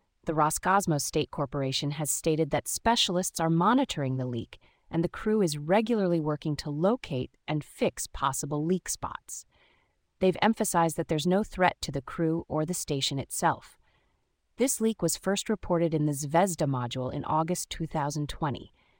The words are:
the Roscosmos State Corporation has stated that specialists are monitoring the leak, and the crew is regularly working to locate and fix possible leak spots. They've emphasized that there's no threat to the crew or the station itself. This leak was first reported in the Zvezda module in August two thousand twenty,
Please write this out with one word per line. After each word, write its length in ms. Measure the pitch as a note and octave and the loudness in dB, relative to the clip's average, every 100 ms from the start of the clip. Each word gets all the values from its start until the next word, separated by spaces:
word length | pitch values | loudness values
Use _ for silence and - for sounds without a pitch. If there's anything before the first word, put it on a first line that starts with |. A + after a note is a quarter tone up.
| _ _ | _ _
the 100 | - | -4
Roscosmos 680 | D#3 D3+ - F#3 G3 F#3+ D3 | 2 2 2 2 2 4 0
State 280 | - D#3 C#3 | 0 -2 -2
Corporation 640 | - C#3 C#3+ C3+ C3 C#3+ | -2 -4 -2 -2 -2 -4
has 180 | D3 D3+ | -4 -4
stated 400 | - E3 D#3 D3+ | -2 0 2 2
that 180 | D3 - | -2 -2
specialists 720 | - - - - F3+ F#3 - | -2 0 2 2 0 -2 0
are 100 | E3 | 2
monitoring 680 | E3 F#3+ B3+ C4+ - C3+ C3 | 4 4 4 2 -2 -2 -2
the 100 | B2+ | -4
leak, 320 | A#2+ A2+ - _ _ - | -6 -8 -12 _ _ -6
and 120 | E3 | -2
the 60 | E3+ | -2
crew 340 | - G#3+ G#3+ | -2 0 2
is 160 | F3+ D3 | 2 0
regularly 600 | D3+ G3+ A3+ A3+ F#3 E3+ | 2 2 2 2 2 2
working 360 | D3+ D3+ D#3+ C#3+ | 0 -2 -2 -4
to 140 | D3+ | -4
locate 600 | D3 F#3 B3 - B2+ - _ - | 0 2 2 -2 -6 -6 _ -6
and 180 | D3+ | -4
fix 420 | - - G#3+ - - | -4 -2 -2 -2 -8
possible 580 | - C3+ C3 C#3+ D3 | -2 -2 -2 -4 -2
leak 240 | D#3 F#3 - | 0 0 -2
spots. 560 | - - - - - - _ _ _ _ _ _ - | -8 -8 -10 -14 -16 -16 _ _ _ _ _ _ 0
They've 160 | F#3 F3 | 2 4
emphasized 540 | G#3+ A3+ G#3+ E3+ E3 - | 2 2 2 4 2 2
that 120 | D#3 | 0
there's 180 | D#3 E3+ | 0 2
no 180 | F#3+ | 2
threat 320 | G#3+ - F3+ - | 2 2 2 2
to 100 | - | -6
the 100 | C#3 | -6
crew 420 | - - E3 E3 - | -6 -2 0 0 -2
or 160 | D3+ | -2
the 100 | D#3 | -2
station 440 | F3+ - C#3+ C#3 C#3 | -2 -4 -2 -2 -4
itself. 600 | - - E3 C#3 - _ _ _ _ _ _ _ _ - | -6 0 0 0 -6 _ _ _ _ _ _ _ _ -2
This 240 | C4 - | 0 2
leak 220 | A3 A3 | 0 2
was 140 | E3 - | 0 0
first 320 | - G3 - | -2 -2 -2
reported 460 | G#3+ - E3+ E3 | -4 0 2 2
in 120 | D#3 D3+ | 2 0
the 60 | |
Zvezda 540 | C#3+ D3 E3 G3 E3 D3 | 0 0 2 2 2 -2
module 460 | C3 A#2+ B2+ B2+ | 0 -2 -4 -6
in 120 | D3 | -6
August 460 | - D#3 D#3+ F3+ - | -2 0 0 -2 -6
two 160 | - D#3+ | -8 -4
thousand 420 | D#3+ C#3+ D3+ D3 | -2 -2 -2 -4
twenty, 440 | - D3+ A#2+ - _ _ _ | -4 -4 -4 -10 _ _ _